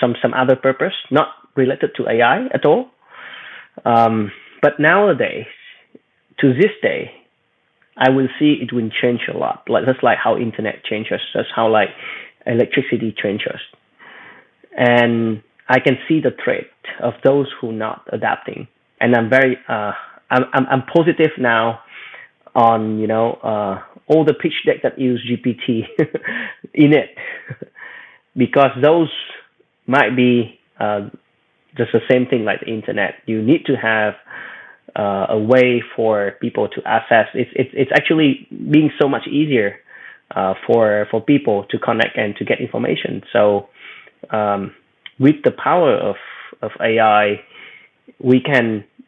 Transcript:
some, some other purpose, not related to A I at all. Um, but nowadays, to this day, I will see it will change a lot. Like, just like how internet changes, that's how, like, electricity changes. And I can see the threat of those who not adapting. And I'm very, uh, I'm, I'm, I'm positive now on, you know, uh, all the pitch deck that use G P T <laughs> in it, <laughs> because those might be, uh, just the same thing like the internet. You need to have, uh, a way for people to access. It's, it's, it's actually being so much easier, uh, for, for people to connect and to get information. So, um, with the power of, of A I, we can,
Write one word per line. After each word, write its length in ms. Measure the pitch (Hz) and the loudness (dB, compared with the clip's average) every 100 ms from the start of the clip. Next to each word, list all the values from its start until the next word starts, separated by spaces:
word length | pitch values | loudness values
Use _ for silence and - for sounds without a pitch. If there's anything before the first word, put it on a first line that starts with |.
some, 160 | 123 117 | -2 0
some 140 | - | -2
other 220 | 120 127 131 | 0 2 2
purpose, 380 | 135 131 190 - - | 2 0 -4 -6 -2
not 180 | 139 - - _ - | 0 0 -6 _ -2
related 380 | 127 139 - - | -2 0 -4 -4
to 100 | 113 | -2
A 160 | 113 | 2
I 240 | 117 165 254 | 2 2 -2
at 120 | - | 0
all. 260 | 147 185 262 _ _ - - - - - - - | 2 2 0 _ _ -20 -20 -20 -20 -20 -20 -8
Um, 480 | 113 117 113 110 104 - - - | 2 4 4 2 -4 -8 -20 0
but 160 | 147 - | 0 2
nowadays, 680 | 147 185 208 139 104 - - - - - _ - _ _ _ - | 2 4 4 2 -2 -4 -12 -18 -20 -20 _ -20 _ _ _ 0
to 120 | 143 | 2
this 200 | 127 202 - | 4 2 0
day, 280 | 107 69 - - _ _ _ _ _ _ _ - | -4 -4 -8 -16 _ _ _ _ _ _ _ 0
I 140 | 131 | 2
will 180 | 135 127 - | 2 0 0
see 200 | 151 143 | 0 0
it 120 | 120 | -2
will 180 | 123 113 | -4 -4
change 320 | - 123 120 - | -2 -2 -2 -4
a 40 | 85 | -4
lot. 320 | 69 - - | -4 -6 -2
Like, 180 | 113 117 | 0 0
just 160 | 127 | 0
like 160 | 123 110 | 2 2
how 180 | 117 113 | 0 0
internet 480 | 117 - 107 - | -2 -6 -8 -8
changes, 360 | - 107 107 92 - | -8 -8 -6 -8 -6
that's 140 | 107 107 | -6 -6
how, 140 | - 113 | -2 2
like, 200 | 110 98 - - - - _ - | 2 0 -4 -16 -16 -18 _ -4
electricity 680 | 117 120 - 131 120 113 104 | -2 0 0 -2 -2 -4 -6
changes. 380 | 104 104 - - - _ _ _ - - - - _ _ _ - | -4 -4 -6 -10 -16 _ _ _ -20 -20 -20 -20 _ _ _ 0
And 640 | 123 120 117 117 113 107 - _ - | 2 4 4 2 -2 -4 -8 _ 0
I 120 | 131 | 0
can 180 | 139 127 - | 2 0 0
see 120 | 160 | 0
the 140 | 131 - | 0 -4
threat 280 | - - - _ - - | -4 -4 -6 _ -18 -6
of 120 | 120 - | -6 0
those 220 | 135 143 139 - | 2 2 0 -6
who 120 | 120 | -8
not 340 | 110 110 - - | -6 -8 -8 -10
adapting. 560 | 113 110 - - - - _ _ - | -4 -2 -4 -6 -14 -14 _ _ -2
And 140 | 117 120 | 2 2
I'm 120 | 113 | 4
very, 300 | 131 131 123 - | 2 2 0 -6
uh, 240 | 113 104 - - - - | -6 -6 -8 -14 -18 -2
I'm, 140 | 127 127 | 0 0
I'm, 140 | 143 127 | -2 0
I'm 160 | 131 - | -2 0
positive 460 | 170 165 - 160 151 | 2 2 2 0 0
now 420 | 123 117 113 117 - - - - - _ - | 0 2 0 -4 -12 -20 -20 -20 -20 _ -4
on, 440 | 120 117 113 110 107 | 2 4 4 0 -4
you 80 | 107 | -2
know, 320 | 113 113 - | 0 0 -2
uh, 400 | 113 107 101 95 - - - | -6 -4 -4 -6 -12 -12 0
all 180 | 156 | 2
the 100 | 156 | 4
pitch 180 | 147 165 - - | 2 -2 -4 -2
deck 160 | - | 0
that 160 | 131 - | -2 -2
use 240 | 131 120 117 | -2 -2 -4
G 100 | 120 | -4
P 180 | 123 117 - | -4 -6 -2
T 180 | 117 113 | -4 -2
<laughs> 840 | - 151 - - 123 233 - - | -2 -2 -2 -8 -8 -10 -14 -8
in 180 | - 147 | 2 4
it, 240 | 151 - - - - - 123 | 4 2 -10 -16 -16 -16 -16
<laughs> 760 | - - - - - _ _ - | -18 -20 -20 -20 -20 _ _ -2
because 340 | 120 - 135 123 | 2 4 2 4
those 280 | 139 170 156 - - - - _ _ _ - | 2 4 2 -4 -16 -18 -20 _ _ _ -2
might 300 | 135 110 123 | 0 2 2
be, 420 | 123 120 110 - _ - | 4 4 0 -8 _ -8
uh, 300 | 107 104 101 - _ _ _ _ _ - | -4 -4 -6 -14 _ _ _ _ _ -6
just 160 | 120 | -2
the 80 | 113 - | 0 2
same 160 | 127 123 | 0 2
thing 180 | 123 | -2
like 160 | 107 - | -2 -4
the 60 | - | -6
internet. 480 | 110 104 107 98 - - | -10 -6 -4 -4 -6 -6
You 140 | 110 | -2
need 220 | 110 160 - | 2 0 2
to 100 | 127 | -2
have, 380 | 113 110 107 101 - - - - - - _ - | 0 0 -2 -4 -14 -18 -18 -20 -20 -20 _ -6
uh, 300 | 104 98 95 | -4 -2 -2
a 100 | 110 | -2
way 460 | 107 127 127 120 110 | 2 4 4 2 -4
for 380 | - 113 104 101 - | -4 0 0 -2 -6
people 280 | 120 - 104 | -6 -4 -4
to 140 | - | -4
access. 440 | - 113 - 113 104 | -2 -2 2 2 2
It's, 160 | - 120 | -2 -6
it's, 160 | - 127 | -4 -4
it's 180 | - 131 | -2 0
actually 540 | 147 - 160 151 - - | 0 2 2 2 0 -6
being 400 | 52 - 147 156 - | -12 2 4 4 2
so 80 | 143 | 0
much 200 | 123 - | 0 -4
easier, 480 | 139 156 127 101 101 _ - - - - | -2 0 2 0 -4 _ -20 -20 -20 -12
uh, 200 | - 95 95 - | -4 -2 -2 0
for, 400 | 117 107 104 104 | 2 4 2 -2
for 80 | 113 | -4
people 440 | - 143 143 101 101 | 2 2 2 -2 -2
to 80 | 117 | -4
connect 380 | - 113 113 - | -2 0 0 -2
and 180 | 107 104 | -6 -4
to 80 | |
get 160 | 104 - | -4 -4
information. 600 | 120 117 120 - - 98 - | -4 -6 -4 -4 -4 -8 -4
So, 360 | 110 104 101 101 _ - - - _ - | 2 2 2 -4 _ -20 -20 -20 _ -8
um, 440 | 110 104 101 98 - _ _ - - | -4 -2 -2 -6 -14 _ _ -18 2
with 160 | 131 147 | 2 4
the 80 | 127 | 0
power 440 | - - 170 156 104 | -2 -2 2 2 0
of, 200 | 101 98 - - - - | -2 -8 -12 -20 -20 -12
of 100 | 107 - | -12 -4
A 180 | 117 113 | -2 2
I, 420 | 110 107 104 104 - - - - _ _ _ - | 4 4 2 -2 -8 -20 -20 -20 _ _ _ -6
we 220 | 127 127 | 2 2
can, 440 | 127 139 117 107 104 _ | 4 0 0 -4 -8 _